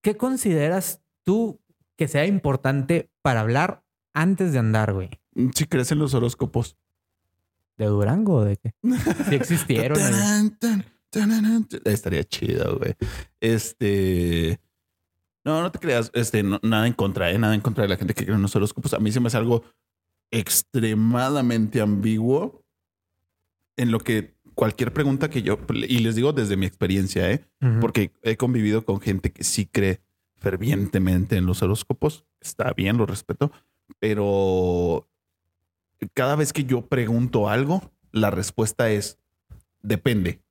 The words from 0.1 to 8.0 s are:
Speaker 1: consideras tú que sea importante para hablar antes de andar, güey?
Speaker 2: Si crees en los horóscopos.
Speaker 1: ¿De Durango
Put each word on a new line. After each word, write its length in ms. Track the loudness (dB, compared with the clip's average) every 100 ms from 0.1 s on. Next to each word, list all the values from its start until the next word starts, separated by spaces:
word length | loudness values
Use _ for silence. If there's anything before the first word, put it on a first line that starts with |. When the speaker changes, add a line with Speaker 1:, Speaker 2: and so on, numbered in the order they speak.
| -2
Speaker 1:
consideras 840 | -2 0 0 2 2 0 -4 -10 _ _
tú 380 | -2 0 0 -6 _ _ _ _
que 140 | -2
sea 160 | 2 2
importante 840 | 2 2 0 0 0 2 0 -2 _
para 180 | 0 2
hablar 440 | 2 2 0 -4 _ _ _
antes 380 | 0 0 2 2
de 80 | 2
andar, 320 | 4 2 2
güey? 200 | -2 -6 -12 _ -2 0 0
Speaker 2:
Si 80 | 0
crees 280 | 0 0
en 60 | 0
los 140 | 2
horóscopos. 640 | 2 0 -2 -2 -2 -4 _ _ _ _ _ _ _ _ _ _ -4
Speaker 1:
¿De 80 | 0
Durango 500 | 2